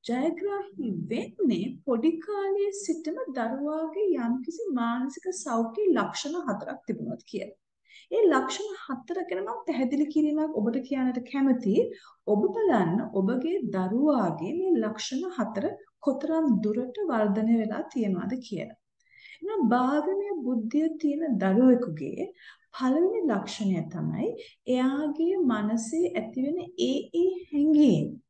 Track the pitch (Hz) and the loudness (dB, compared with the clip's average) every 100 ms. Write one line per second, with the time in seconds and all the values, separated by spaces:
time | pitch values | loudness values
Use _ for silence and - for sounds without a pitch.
0 | - 240 302 339 403 403 392 - 247 170 | -4 -2 -2 -2 -4 -4 -6 -6 -4 -4
1 | - 233 - - 339 175 226 - - 233 | -4 -6 -6 -2 0 2 -2 -6 -2 0
2 | 311 330 - 415 392 403 403 392 - 320 | 0 -2 -4 -4 -2 0 -2 -4 -6 -4
3 | 311 403 494 254 226 269 294 311 320 349 | -4 -6 -6 -4 -4 -2 -4 -2 -4 -2
4 | 415 277 233 254 285 349 427 254 233 240 | 0 0 0 -2 -4 -6 -4 -2 -2 -2
5 | 269 - 381 359 294 226 226 302 415 254 | -4 -6 -8 -8 -4 -2 -2 0 2 2
6 | 196 - 285 349 285 196 - - - - | 0 -4 -6 -6 -4 -4 -6 -12 -8 -6
7 | 226 - - 208 - - _ _ _ - | -6 -10 -8 -10 -10 -14 _ _ _ -20
8 | - 381 415 269 262 - 427 381 - 247 | -4 4 6 6 0 -4 -8 -10 -8 -10
9 | - 359 349 - 403 466 - 262 254 277 | -6 -6 -4 -4 -6 -8 -4 -2 0 0
10 | 302 311 302 302 311 311 214 233 254 269 | 0 2 2 2 0 0 0 -2 -4 0
11 | 254 247 240 277 269 247 196 240 494 - | 0 -2 -4 0 4 4 4 4 2 -2
12 | - _ - 208 392 453 415 240 170 190 | -18 _ 0 2 2 2 4 4 4 2
13 | - 196 190 254 311 381 262 190 185 226 | 0 0 2 0 0 -2 -2 -2 0 2
14 | 302 269 185 156 175 330 381 302 214 226 | 4 4 2 -2 -4 -2 2 2 2 -4
15 | - 262 370 349 208 196 285 415 - _ | -6 -6 -6 -4 -4 -2 -4 -6 -16 _
16 | - 262 311 320 311 202 208 214 254 415 | -2 -2 0 0 2 2 2 -2 -4 -4
17 | 381 233 214 202 220 233 214 247 - 269 | -2 2 2 2 4 2 2 -4 -4 -2
18 | 208 180 196 254 247 170 - - _ _ | 0 0 -2 -6 -6 -8 -8 -12 _ _
19 | _ - - - 359 440 240 247 254 294 | _ -20 -20 -12 -6 0 4 4 4 2
20 | 302 392 403 359 247 240 214 294 320 320 | 0 -2 -2 -4 -2 -2 0 0 0 0
21 | 302 285 320 202 190 196 262 240 240 151 | -2 0 0 0 4 6 8 6 4 -6
22 | 151 - 403 - - - _ - 254 285 | -8 -6 -8 -10 -20 -20 _ -4 0 2
23 | 359 440 330 202 - - 202 175 156 165 | 2 2 0 0 -2 -4 0 0 -2 -4
24 | 156 160 269 - - _ - 254 262 285 | -4 -2 -4 -6 -14 _ -2 2 2 0
25 | 302 302 330 381 294 214 208 226 - 320 | -2 0 0 2 2 2 0 -2 -2 -2
26 | 349 240 208 254 269 339 - - 247 277 | 0 -2 -6 -4 -2 -2 -6 -2 0 0
27 | - 339 359 359 - 294 294 302 294 165 | -2 0 0 0 -4 0 4 8 8 6
28 | 147 - | 2 -6